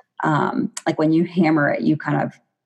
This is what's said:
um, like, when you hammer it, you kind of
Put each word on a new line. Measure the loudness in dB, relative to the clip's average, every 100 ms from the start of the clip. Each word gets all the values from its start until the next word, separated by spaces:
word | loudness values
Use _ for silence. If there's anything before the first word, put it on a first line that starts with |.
| _ -6
um, | -2 0 0 -2 -6 -6 -4
like, | 0
when | 2
you | 2
hammer | 2 2 2 2 2
it, | 0
you | 0 0
kind | -2 -2
of | -4 -8 _ _